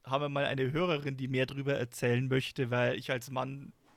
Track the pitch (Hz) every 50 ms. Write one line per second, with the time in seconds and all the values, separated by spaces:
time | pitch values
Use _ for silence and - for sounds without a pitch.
0 | - - 131 139 147 143 143 143 143 - 135 135 135 127 131 151 180 180 165 143
1 | 143 143 139 131 131 127 135 127 131 131 - 139 135 139 139 - 123 120 - -
2 | - 123 120 120 131 131 131 131 127 - - - 135 117 123 120 123 120 - -
3 | - - 135 127 120 139 131 127 131 131 139 139 139 - - _ _ _ -